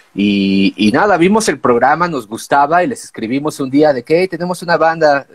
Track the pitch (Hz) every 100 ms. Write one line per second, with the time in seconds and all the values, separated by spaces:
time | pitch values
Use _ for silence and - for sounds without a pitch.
0 | _ - 104 101 98 98 95 - 107 135
1 | 208 175 180 214 208 143 123 117 127 156
2 | 180 143 98 110 - 143 143 170 170 113
3 | - - 110 135 151 - 135 139 151 131
4 | - 165 185 160 180 180 175 165 160 165
5 | 151 139 127